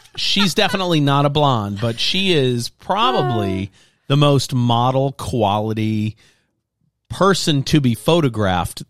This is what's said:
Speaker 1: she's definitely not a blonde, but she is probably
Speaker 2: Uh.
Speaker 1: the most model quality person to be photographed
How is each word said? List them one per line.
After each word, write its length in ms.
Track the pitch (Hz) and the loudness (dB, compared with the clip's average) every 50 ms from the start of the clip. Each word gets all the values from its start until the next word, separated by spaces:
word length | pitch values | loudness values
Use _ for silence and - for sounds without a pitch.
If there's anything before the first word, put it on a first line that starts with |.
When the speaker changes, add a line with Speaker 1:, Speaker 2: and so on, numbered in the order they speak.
| - _ - | -10 _ -10
Speaker 1:
she's 380 | - - - - 196 202 185 | -6 -4 -2 0 0 0 0
definitely 480 | - - 202 190 - 196 185 180 170 156 | 2 0 0 0 0 -2 0 0 2 2
not 240 | 143 143 139 143 143 | 2 2 2 2 2
a 60 | 143 | 2
blonde, 480 | 143 151 147 139 127 113 101 101 101 98 | 2 2 2 2 2 0 -2 -4 -6 -4
but 180 | 107 117 117 117 | -4 -4 -4 -2
she 360 | - - 175 185 196 190 175 | -2 -2 -2 0 0 0 2
is 340 | 147 131 127 123 120 117 - | 2 2 0 0 -2 -4 -8
probably 1000 | - _ - - 185 202 226 254 247 202 143 139 120 107 101 98 95 95 98 - | -10 _ -6 -4 -2 0 0 0 0 0 0 0 -2 -2 -2 -2 -4 -4 -6 -8
Speaker 2:
Uh. 40 | _ _ _ _ _ _ _ - | _ _ _ _ _ _ _ 0
Speaker 1:
the 100 | 139 147 | 2 4
most 340 | 143 147 143 139 - - | 4 4 4 2 0 -2
model 600 | 135 127 120 120 117 117 120 127 131 135 135 139 | -2 0 2 2 2 2 2 2 0 0 -2 -2
quality 1040 | 135 - - - - 123 107 98 101 107 107 110 110 110 110 110 110 107 107 110 - _ _ _ _ _ _ _ _ _ _ _ _ _ _ _ _ _ _ - | -4 -8 -8 -4 -2 0 0 0 0 0 -2 -4 -4 -2 -2 -2 -2 -2 -4 -4 -6 _ _ _ _ _ _ _ _ _ _ _ _ _ _ _ _ _ _ -10
person 540 | - - - 196 190 - - 190 151 139 131 | -4 0 2 2 2 2 0 0 0 0 0
to 160 | - - 156 | 0 2 2
be 140 | 135 123 113 | 2 2 0
photographed 880 | - - - 160 175 156 131 110 107 107 95 92 90 85 - - - - - | 0 0 0 2 2 2 0 0 -2 -2 0 0 0 -2 -4 -8 -14 -18 -12